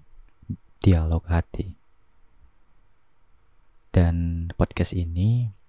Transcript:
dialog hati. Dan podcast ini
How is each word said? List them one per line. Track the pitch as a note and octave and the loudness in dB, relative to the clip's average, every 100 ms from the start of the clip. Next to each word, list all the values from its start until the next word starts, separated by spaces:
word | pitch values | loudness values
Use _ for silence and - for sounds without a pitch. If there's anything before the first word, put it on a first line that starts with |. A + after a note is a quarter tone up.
| - - - - - - - - | -16 -20 -20 -20 -12 -12 -14 0
dialog | G2+ E2 D#2+ E2 | 2 4 2 -2
hati. | - E2 - - F#2+ - _ _ _ - - - - _ _ - - - _ _ _ _ _ _ - - _ | 0 -2 -2 -6 -10 -12 _ _ _ -20 -20 -20 -20 _ _ -20 -20 -20 _ _ _ _ _ _ -20 -20 _
Dan | F#2+ E2+ E2+ E2+ E2+ F2 - | 2 4 2 -2 -4 -4 -2
podcast | - - F2+ | -2 0 -4
ini | F#2+ E2+ E2+ G#2 A#2+ A2+ G2 | -2 -4 0 0 0 -2 -8